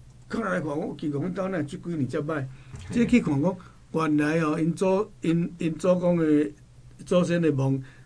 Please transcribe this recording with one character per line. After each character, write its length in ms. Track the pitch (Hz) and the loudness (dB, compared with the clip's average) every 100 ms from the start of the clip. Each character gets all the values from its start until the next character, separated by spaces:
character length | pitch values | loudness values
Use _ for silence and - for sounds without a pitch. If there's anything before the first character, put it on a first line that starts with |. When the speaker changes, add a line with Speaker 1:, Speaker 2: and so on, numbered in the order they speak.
| - - - | -20 -20 -8
Speaker 1:
较 100 | 226 | -4
来 200 | 202 180 | -2 -2
看 80 | 151 | -2
讲， 280 | 147 214 - | -4 -6 -6
奇 120 | 156 | -4
怪， 120 | 139 | -2
阮 120 | 180 | -4
兜 140 | 185 185 | -4 -4
哪 120 | 185 | -4
即 160 | 143 180 | -4 -6
几 120 | 170 | -6
年 180 | 160 127 | -4 -2
才 100 | 160 | -2
歹？ 160 | 147 | -4
Speaker 2:
嘿。 120 | 151 135 - - - - | -4 -6 -10 -16 -16 -4
Speaker 1:
即 140 | 240 | 0
去 160 | 233 240 | 4 4
看 200 | - 139 | 4 2
讲， 140 | 170 190 - - - | 0 -2 -10 -20 -6
原 260 | 160 160 151 | -2 2 2
来 220 | 147 165 | 2 2
哦， 200 | 156 160 | 0 0
因 140 | 160 | 0
祖， 380 | 160 190 190 214 - | 0 2 2 -2 -4
因， 320 | 170 170 175 - | 0 0 -2 -4
因 160 | 165 | -6
祖 240 | 160 185 180 | 0 2 2
公 200 | 175 175 | 2 2
诶， 340 | 156 147 151 - - - - - | 4 4 2 -6 -20 -20 -20 -18
祖 180 | - 180 | 0 2
先 180 | 165 170 | 2 2
诶 100 | 160 | 2
墓， 300 | 135 135 135 135 - | 2 0 -2 -6 -18